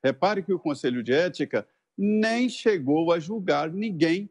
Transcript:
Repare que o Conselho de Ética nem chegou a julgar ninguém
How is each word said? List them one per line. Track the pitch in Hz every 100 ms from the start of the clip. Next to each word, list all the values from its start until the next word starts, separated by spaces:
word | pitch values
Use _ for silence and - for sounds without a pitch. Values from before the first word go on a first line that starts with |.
Repare | 131 131 190 208
que | 185
o | 180
Conselho | 311 139 135 123
de | 113
Ética | 139 180 - 143 110 - _ _ -
nem | 202 214 220 233 254
chegou | - 233 190 131 151 165
a | 170
julgar | 156 220 180 147 156
ninguém | 185 220 165 160 175 202